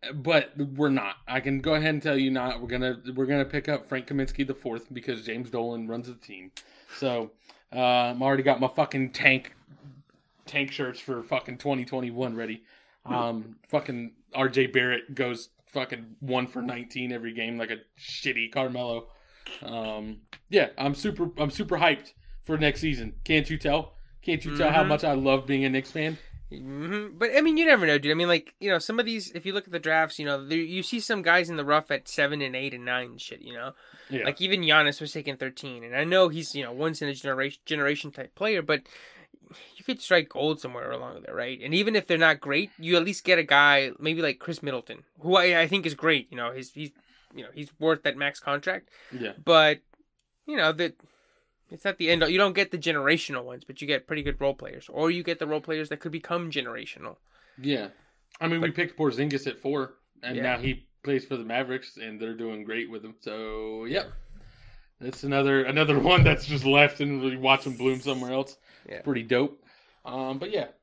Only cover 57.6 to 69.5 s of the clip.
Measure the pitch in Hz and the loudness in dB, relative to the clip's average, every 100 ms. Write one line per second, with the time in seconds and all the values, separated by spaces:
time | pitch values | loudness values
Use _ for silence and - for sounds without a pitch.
57.6 | 135 139 101 - _ _ _ - 165 165 | -2 -2 -4 -12 _ _ _ -6 -4 0
58.6 | 165 160 175 - 151 117 147 139 139 120 | -2 -2 -4 0 0 0 -2 -2 -4 -6
59.6 | 135 143 131 - _ _ 123 120 127 120 | -4 -4 -4 -8 _ _ -8 -4 -2 -2
60.6 | 131 127 - _ - 135 131 131 113 117 | -2 -4 -8 _ -2 -2 -2 -8 -4 -2
61.6 | 131 131 - - 110 107 113 113 113 107 | -2 -4 -8 -14 -14 -8 -8 -6 -8 -8
62.6 | 104 110 113 113 107 110 - 107 110 110 | -6 -6 -6 -10 -14 -14 -12 -10 -8 -8
63.6 | 110 110 113 165 - - - - - - | -8 -8 -4 -4 -4 -12 -14 -20 -20 -20
64.6 | - - _ _ 123 - 139 139 139 139 | -20 -20 _ _ -12 -8 -2 2 4 4
65.6 | 131 143 151 143 147 180 - 147 139 147 | 4 2 4 4 8 8 8 6 0 -2
66.6 | 127 143 147 - 143 139 131 131 131 135 | 4 8 8 6 -2 0 -2 0 4 4
67.6 | - 120 127 131 131 131 127 131 135 - | 4 0 0 0 -2 -2 -2 -2 -4 -8
68.6 | _ - - 104 - 127 117 123 143 | _ -20 -16 -10 -2 -2 2 2 2